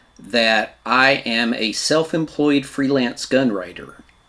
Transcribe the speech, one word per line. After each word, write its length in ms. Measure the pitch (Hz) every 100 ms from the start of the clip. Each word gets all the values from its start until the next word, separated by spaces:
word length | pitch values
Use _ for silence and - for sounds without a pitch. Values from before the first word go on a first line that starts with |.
| _ -
that 600 | - 120 113 110 110 - 110
I 380 | 123 135 139 120
am 280 | 117 117 117
a 180 | 110
self-employed 920 | 104 - 151 120 170 156 - 147 143 135
freelance 600 | - 135 139 123 - -
gun 260 | 127 131
writer. 500 | 98 90 90 69 - - _